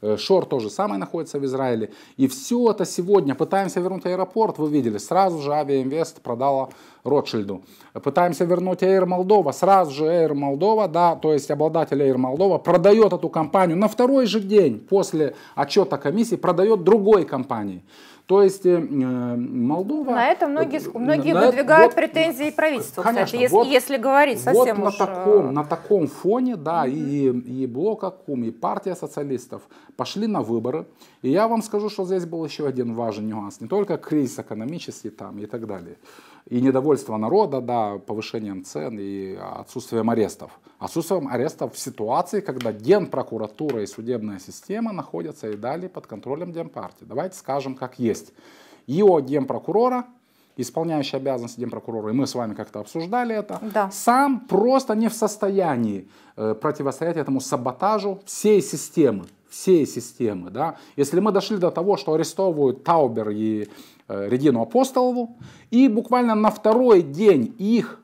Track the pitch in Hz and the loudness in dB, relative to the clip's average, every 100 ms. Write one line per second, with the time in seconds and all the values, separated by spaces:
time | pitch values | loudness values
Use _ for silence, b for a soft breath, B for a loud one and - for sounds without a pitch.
0 | 107 104 - 190 - 139 107 - 208 196 | 0 -2 2 2 2 -4 -4 -4 -4 -4
1 | 185 170 143 147 135 131 131 117 107 B | -6 -8 -6 -4 -4 -2 -2 -2 -4 B
2 | B - 135 - - 240 240 202 180 - | B 0 0 0 -4 0 2 2 -2 -4
3 | 180 202 151 135 160 196 196 180 180 185 | 2 4 4 -2 0 0 0 -2 -4 -4
4 | 180 185 185 175 175 - 151 147 117 104 | -4 -2 -4 0 -2 0 0 0 0 -4
5 | - 175 190 165 143 147 143 139 131 151 | -2 2 2 0 -2 -2 0 0 -2 -4
6 | 160 - - 117 135 139 104 B B B | -6 -6 -10 -4 0 -2 -4 B B B
7 | - 147 147 117 101 95 b b b - | 0 0 0 -4 -6 -10 b b b -8
8 | - 143 175 160 175 180 185 180 185 190 | -2 2 0 0 0 0 0 0 2 4
9 | 180 180 185 208 156 127 180 196 170 135 | 2 0 4 4 4 0 4 6 4 0
10 | 156 175 160 143 143 139 190 220 202 165 | 0 2 2 0 -2 0 2 2 2 2
11 | 175 156 156 151 - 147 156 160 143 139 | 2 2 2 0 0 0 0 0 -2 2
12 | 139 127 127 139 196 160 - 170 180 214 | 2 2 0 2 2 2 4 6 8 8
13 | 208 175 160 170 151 196 185 165 208 - | 6 4 -2 -2 0 2 2 4 0 2
14 | 247 269 240 208 196 208 170 110 - 196 | 2 4 2 0 2 4 4 2 0 0
15 | 175 160 147 - B - 143 - 185 139 | 2 0 -2 -2 B -4 0 2 2 0
16 | 143 180 233 175 180 175 196 220 165 220 | -2 -2 -2 0 0 2 4 4 6 4
17 | 196 208 151 139 123 120 101 92 - B | 6 4 4 -4 -4 -4 -6 -10 -16 B
18 | B B _ 190 196 196 180 175 151 143 | B B _ 6 6 4 2 2 0 -2
19 | 127 127 123 120 123 127 120 160 196 302 | -2 -2 -4 -4 -4 -2 0 0 -2 -4
20 | 269 247 247 359 320 285 320 294 - 226 | -2 0 2 2 0 0 -2 -2 -6 -6
21 | 247 302 285 175 240 247 262 311 330 - | 0 0 2 4 4 4 6 8 8 6
22 | 320 - 320 254 294 311 311 269 214 - | 0 0 0 0 -4 0 0 0 -6 -4
23 | 185 233 185 240 247 175 240 269 247 269 | -2 0 -2 0 4 4 6 2 2 -2
24 | 226 269 294 226 123 226 247 208 202 202 | 2 4 4 2 2 4 4 2 0 0
25 | 196 185 185 208 147 139 151 165 - 208 | -2 0 4 4 4 -2 -2 -4 0 2
26 | 147 - 175 233 254 220 147 165 139 143 | 2 -2 -2 0 0 -4 -4 0 0 -2
27 | 147 143 135 123 123 127 131 120 190 214 | -4 0 0 0 -4 -6 -6 -2 -2 -2
28 | 190 185 - 135 113 - 180 208 196 175 | -6 -10 -10 -6 -6 -6 -6 -4 -6 -8
29 | 147 - 147 127 - - - b b - | -8 -8 -6 -6 -8 -18 -18 b b -10
30 | - 196 220 196 110 117 117 151 170 b | -8 -4 -4 -2 -2 -2 -2 -6 -8 b
31 | b b 127 156 226 226 214 208 208 202 | b b 0 2 2 0 -2 -4 -4 -6
32 | 185 190 175 165 156 - 147 127 120 113 | -2 -2 -4 -8 -8 -6 -4 -2 -4 -4
33 | 117 107 107 110 104 - 117 196 202 160 | -4 -4 -6 -8 -10 -12 -4 -2 -2 -4
34 | - 151 131 - 110 110 113 165 - 113 | -2 -2 -2 -4 -12 -10 -8 -10 -12 -14
35 | 110 - 101 101 104 123 113 98 87 85 | -14 -14 -16 -14 -12 -12 -10 -12 -12 -20
36 | b b b b - 120 131 131 139 135 | b b b b -6 0 2 2 2 0
37 | - 107 107 185 202 135 120 120 107 101 | 0 -4 0 2 2 -2 -4 -2 -2 -6
38 | - 107 107 117 107 98 92 147 151 110 | -8 -10 -8 -8 -8 -12 -12 -10 -10 -10
39 | 98 98 95 95 95 - 101 127 - 117 | -10 -8 -10 -10 -12 -14 -12 -12 -6 -2
40 | 110 113 101 - 78 - b b 98 160 | 0 0 0 -4 -18 -20 b b -8 -6
41 | 165 190 139 123 143 156 131 - - 120 | -2 -2 -2 -4 -4 -4 -10 -8 -14 -8
42 | 107 135 180 208 190 127 120 107 113 202 | -4 -2 -2 -4 -6 -6 -6 -6 2 2
43 | 180 135 117 113 107 - 156 120 98 - | 2 -6 -6 -8 -8 -6 -4 -4 -6 -8
44 | 113 123 107 98 - - - 202 226 190 | -6 -6 -6 -10 -16 -20 -10 -6 -6 -8
45 | - 170 165 143 113 104 113 156 185 175 | -10 -8 -10 -10 -10 -8 -8 -8 -10 -14
46 | - 107 120 143 175 165 160 123 90 _ | -16 -16 -10 -10 -8 -10 -12 -12 -16 _
47 | - 110 180 - - 139 135 131 127 - | -12 -10 -10 -12 -6 -6 -6 -8 -12 -4
48 | 120 98 - _ b b b b - 143 | -2 -2 -8 _ b b b b -6 2
49 | 208 170 131 147 135 120 - 180 247 247 | 4 4 2 -4 -2 -6 -2 0 0 -2
50 | 240 _ _ _ _ - 120 - 165 156 | -8 _ _ _ _ -10 -8 -4 -4 -2
51 | 135 139 135 131 117 117 120 113 - 113 | -2 -4 -4 -4 -6 -8 -8 -8 -8 -8
52 | 107 117 131 127 117 101 107 - 107 170 | -2 -2 -2 -2 -6 -8 -10 -12 -10 -8
53 | 165 233 240 220 202 185 220 208 196 196 | -4 -4 -2 -4 -6 -10 -6 -2 -2 -2
54 | - 240 285 254 - 185 226 262 254 220 | 2 2 2 0 0 2 4 2 2 0
55 | 226 - 214 - 202 196 175 127 113 101 | 0 0 -4 -2 -2 0 0 0 -2 -4
56 | 92 b b - 107 110 156 147 139 123 | -10 b b -6 -4 -2 -4 -2 -4 -4
57 | 165 165 139 135 127 143 123 127 190 214 | -4 -4 -2 -4 -2 -4 -4 -2 -2 0
58 | 196 190 - - 208 208 - 151 - - | -2 -8 -12 -4 4 4 2 -6 -8 2
59 | 143 101 87 _ _ - - 180 131 - | 2 2 -8 _ _ -8 2 4 4 -4
60 | 117 - 117 98 87 101 160 156 B - | -12 -6 -4 -4 -10 -6 -6 -6 B -4
61 | 143 170 208 196 185 214 170 160 185 185 | 0 2 2 0 0 -2 0 0 0 -2
62 | - 160 160 - 190 151 139 120 - 165 | 0 -2 -2 -2 -2 2 0 0 0 2
63 | 139 113 107 104 110 107 104 B B B | 2 0 -4 -2 -2 -2 -6 B B B
64 | _ 101 101 123 147 120 113 240 262 262 | _ -8 -2 0 2 2 0 0 0 0
65 | 254 247 233 - B B B 233 269 214 | 0 -2 -6 -10 B B B 4 4 4
66 | 269 247 240 214 214 214 214 226 254 202 | 0 0 2 4 2 2 2 4 6 6
67 | 151 143 214 160 113 - 196 233 170 - | 6 2 6 6 4 -4 0 2 0 -8